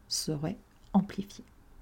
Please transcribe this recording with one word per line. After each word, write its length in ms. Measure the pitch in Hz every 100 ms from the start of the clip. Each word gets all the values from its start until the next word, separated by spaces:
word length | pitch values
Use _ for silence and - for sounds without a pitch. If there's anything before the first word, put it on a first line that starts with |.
| -
seraient 500 | - - 151 156 - - - -
amplifiées. 520 | 196 196 - 202 - - - - -